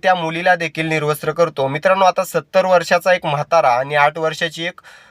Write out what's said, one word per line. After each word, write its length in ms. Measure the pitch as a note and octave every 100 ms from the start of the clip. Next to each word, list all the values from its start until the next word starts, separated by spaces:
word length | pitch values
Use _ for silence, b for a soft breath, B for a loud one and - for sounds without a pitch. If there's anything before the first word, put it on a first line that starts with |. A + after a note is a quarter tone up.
त्या 120 | F#3+ F3+
मुलीला 400 | D#3+ E3 F3+ F3
देखील 300 | E3 D#3 D#3+
निर्वस्त्र 460 | D#3 D3 D3+ D#3
करतो. 360 | D3+ E3 D3+ C3+
मित्रांनो, 380 | D3 F#3+ F#3+ F#3
आता 180 | F3+
सत्तर 420 | F#3 E3+ - F#3+ F#3
वर्षाचा 480 | F3+ E3+ F3+ F#3+
एक 120 | F3+ E3+
म्हातारा 480 | C#3+ D3 E3+ C#3+
आणि 220 | A#2+ C#3 D3
आठ 220 | D3 D#3+
वर्षाची 480 | D#3+ D3+ E3+ D#3+ E3
एक 160 | - B B B